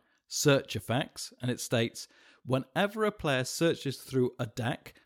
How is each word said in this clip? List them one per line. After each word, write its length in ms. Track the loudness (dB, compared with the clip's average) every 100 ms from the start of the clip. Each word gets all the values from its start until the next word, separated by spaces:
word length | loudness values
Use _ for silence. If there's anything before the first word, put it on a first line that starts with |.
| _ _ -10
search 480 | 0 4 4 2 -8
effects, 560 | -2 -2 -2 -8 -14 -6
and 80 | -4
it 100 | -4
states, 480 | -2 0 0 -2 -16 _ -20 -14 -2
"Whenever 580 | -2 0 0 0 2
a 80 | 0
player 320 | 0 0 0
searches 540 | 0 2 2 2 -4 -6
through 340 | -2 2 2 0
a 80 | -8
deck, 480 | -2 -4 -4 -8 -20